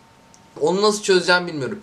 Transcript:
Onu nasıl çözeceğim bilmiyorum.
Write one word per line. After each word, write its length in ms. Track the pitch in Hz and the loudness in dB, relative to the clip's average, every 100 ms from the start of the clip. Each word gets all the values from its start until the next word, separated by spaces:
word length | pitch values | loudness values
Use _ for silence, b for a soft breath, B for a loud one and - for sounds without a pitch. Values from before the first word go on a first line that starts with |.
| _ _ _ - - - | _ _ _ -20 -20 -4
Onu 220 | 151 190 | -2 2
nasıl 200 | 214 208 | 0 0
çözeceğim 440 | - 185 165 180 175 | 2 2 2 0 0
bilmiyorum. 340 | 156 120 104 | -6 -8 -6